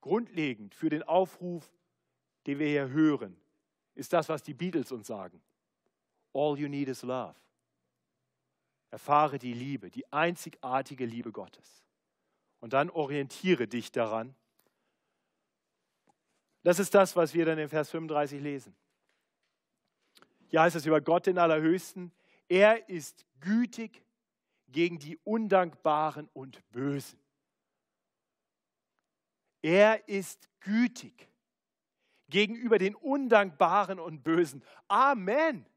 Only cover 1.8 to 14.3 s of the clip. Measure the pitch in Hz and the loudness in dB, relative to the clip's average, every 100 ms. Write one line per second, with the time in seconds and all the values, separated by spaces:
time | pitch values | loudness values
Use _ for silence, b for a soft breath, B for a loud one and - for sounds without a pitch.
1.8 | _ _ _ _ _ _ - 139 151 147 | _ _ _ _ _ _ -8 -4 -2 -2
2.8 | 139 139 156 143 104 90 _ _ _ _ | -2 2 2 2 -6 -16 _ _ _ _
3.8 | _ - - 175 156 156 - 139 180 165 | _ -16 -2 -2 0 -6 -8 -8 -6 -4
4.8 | 127 120 104 110 92 - _ _ _ _ | -6 -10 -10 -12 -12 -18 _ _ _ _
5.8 | _ _ _ _ _ 135 151 143 147 143 | _ _ _ _ _ -2 -2 -2 -6 -6
6.8 | 139 127 156 127 104 - _ _ _ _ | -6 -6 -6 -6 -8 -14 _ _ _ _
7.8 | _ _ _ _ _ _ _ _ _ _ | _ _ _ _ _ _ _ _ _ _
8.8 | _ 107 - 143 151 139 123 117 131 139 | _ -18 0 2 2 -2 -8 -10 -8 -8
9.8 | 95 117 131 143 170 175 - - 131 131 | -10 -14 -8 -2 -2 -2 -12 -14 -4 -4
10.8 | 135 135 123 117 117 107 92 _ _ _ | -4 -8 -8 -8 -12 -12 -16 _ _ _
11.8 | _ _ _ _ _ _ _ _ 117 131 | _ _ _ _ _ _ _ _ -2 0
12.8 | 156 170 143 143 135 - 180 175 113 120 | 0 -2 -4 -4 -6 -6 0 0 0 -6
13.8 | 110 - 113 110 117 | -6 -4 -2 -2 -8